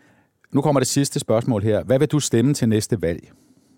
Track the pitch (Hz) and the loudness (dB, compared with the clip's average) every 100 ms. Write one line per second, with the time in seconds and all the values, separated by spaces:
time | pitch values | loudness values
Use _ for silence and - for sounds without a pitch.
0 | _ _ _ _ _ 139 151 135 127 143 | _ _ _ _ _ -2 2 0 0 0
1 | 143 - - 113 127 110 107 104 87 131 | -2 -4 0 0 0 -2 0 -2 0 0
2 | 147 151 - 117 127 147 117 110 - 107 | 2 0 0 2 2 2 0 0 -2 -4
3 | 82 85 - _ _ _ _ | -4 -6 -12 _ _ _ _